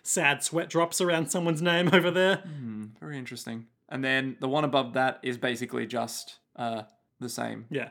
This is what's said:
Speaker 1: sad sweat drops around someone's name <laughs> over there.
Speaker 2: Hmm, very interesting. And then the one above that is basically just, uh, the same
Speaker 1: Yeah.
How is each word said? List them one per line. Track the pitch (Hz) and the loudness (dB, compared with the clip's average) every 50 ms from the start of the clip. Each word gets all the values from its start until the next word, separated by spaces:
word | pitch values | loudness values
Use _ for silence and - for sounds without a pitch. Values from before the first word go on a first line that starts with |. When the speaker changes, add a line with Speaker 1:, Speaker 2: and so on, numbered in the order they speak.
| - | -6
Speaker 1:
sad | - - 190 160 143 143 139 - | -2 0 2 4 4 2 2 0
sweat | - - 165 165 - | -2 -2 -2 -2 0
drops | - 165 170 165 - - | 2 2 2 2 2 0
around | 185 175 170 165 160 151 | 2 2 2 2 0 0
someone's | - 185 170 170 165 151 | 0 0 2 0 0 2
name | 170 175 170 170 180 175 | 2 4 4 4 6 6
<laughs> | - | 6
over | 185 165 180 | 6 6 6
there. | 165 180 185 190 196 190 | 4 4 4 4 4 2
Speaker 2:
Hmm, | 190 180 151 143 127 113 110 107 107 107 113 - | -2 -6 -10 -10 -8 -8 -8 -10 -10 -12 -14 -16
very | 156 156 147 139 | -14 -12 -10 -10
interesting. | 127 120 123 120 - 117 113 113 113 - _ _ _ - | -10 -10 -12 -12 -10 -10 -10 -10 -12 -16 _ _ _ -10
And | - 131 135 | -6 -4 0
then | 131 131 131 131 135 123 - | 0 2 0 0 -2 -4 -4
the | - 131 | -2 0
one | 135 151 151 | 2 2 2
above | 139 123 139 127 120 117 | 2 2 2 2 2 0
that | 131 131 131 127 - - | 0 0 0 0 -2 -4
is | 127 123 120 | -6 -4 -2
basically | - 127 123 117 123 120 127 123 120 | -2 -2 -2 -2 -4 -6 -4 -4 -4
just, | 117 123 117 113 120 - - - - - - _ _ _ | -4 -2 -4 -4 -4 -6 -10 -12 -14 -18 -20 _ _ _
uh, | - 123 117 113 110 107 - _ _ _ _ _ - | -8 -6 -6 -6 -6 -8 -12 _ _ _ _ _ -10
the | 120 120 | -10 -8
same | 117 - 120 117 113 110 113 - | -6 -6 -6 -6 -6 -8 -10 -6
Speaker 1:
Yeah. | - 135 120 - | -6 -6 -6 -6